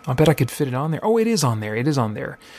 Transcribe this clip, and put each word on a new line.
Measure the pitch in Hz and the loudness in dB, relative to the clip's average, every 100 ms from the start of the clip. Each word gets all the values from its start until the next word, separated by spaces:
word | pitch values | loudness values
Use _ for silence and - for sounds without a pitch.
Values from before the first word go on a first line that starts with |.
| - | -4
I | |
bet | 127 156 | 2 4
I | |
could | 147 123 | 4 0
fit | - 135 | -2 -2
it | |
on | 127 156 | -2 -2
there. | 160 | -2
Oh, | 214 233 | 0 2
it | 226 | 2
is | 208 | 2
on | 135 107 | 2 0
there. | 107 | -4
It | 110 143 | -2 0
is | 139 | 0
on | 110 | 0
there. | 110 - - - | -4 -10 -12 -20